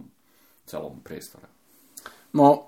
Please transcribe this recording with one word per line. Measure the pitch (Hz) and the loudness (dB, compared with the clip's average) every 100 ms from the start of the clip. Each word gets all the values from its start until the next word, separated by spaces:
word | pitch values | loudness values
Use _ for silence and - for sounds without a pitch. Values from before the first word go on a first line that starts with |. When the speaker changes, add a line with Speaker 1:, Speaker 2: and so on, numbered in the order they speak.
| - _ _ _ _ _ - | -20 _ _ _ _ _ -16
Speaker 1:
celom | 76 76 - | -14 -14 -16
priestore? | - 76 - - - _ _ _ _ - - - _ 151 | -16 -16 -16 -20 -20 _ _ _ _ -20 -20 -20 _ 4
Speaker 2:
No, | 143 143 | 4 4